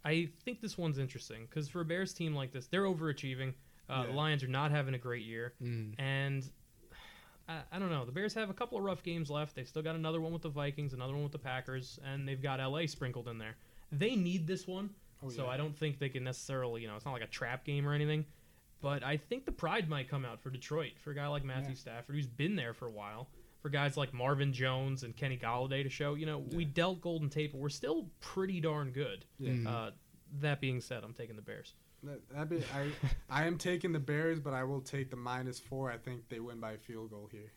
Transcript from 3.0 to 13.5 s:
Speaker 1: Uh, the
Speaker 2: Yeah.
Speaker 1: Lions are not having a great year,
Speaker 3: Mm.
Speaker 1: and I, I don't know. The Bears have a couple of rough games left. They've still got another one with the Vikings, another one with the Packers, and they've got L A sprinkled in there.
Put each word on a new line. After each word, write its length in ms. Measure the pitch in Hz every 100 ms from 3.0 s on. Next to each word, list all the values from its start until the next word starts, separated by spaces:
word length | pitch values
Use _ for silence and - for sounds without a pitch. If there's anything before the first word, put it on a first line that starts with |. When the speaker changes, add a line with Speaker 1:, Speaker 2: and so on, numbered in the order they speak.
| 160 143 135 131 131 127 - - -
Speaker 1:
Uh, 140 | 135
the 40 | 120
Speaker 2:
Yeah. 40 |
Speaker 1:
Lions 280 | 135 151 147
are 60 | 127
not 220 | 135 147
having 240 | 147 135
a 40 | 131
great 260 | 127 120
year, 300 | 110 113 120 -
Speaker 3:
Mm. 320 | 120 117 107 110
Speaker 1:
and 520 | 135 135 139 135 131 - - - - - - - - - -
I, 140 | 160 -
I 60 | 170
don't 120 | 190
know. 140 | 156
The 80 | 120
Bears 220 | 139 208
have 160 | 220 214
a 40 |
couple 240 | 190 240 233
of 60 |
rough 180 | 196 180
games 260 | - 170 151
left. 240 | 143 151
They've 140 | - 123
still 140 | 156
got 140 | 156 160
another 240 | 160 165
one 120 | 160
with 100 | 165
the 60 | 160
Vikings, 440 | 143 143 143 143
another 200 | 127 127
one 100 | 143
with 80 | 143
the 60 | 143
Packers, 600 | 135 131 127 131 127 -
and 220 | 139 139 135
they've 140 | 135
got 200 | 139 135
L 180 | 131 147
A 80 | 160
sprinkled 420 | - 131 123 120
in 100 | 113
there. 180 | 110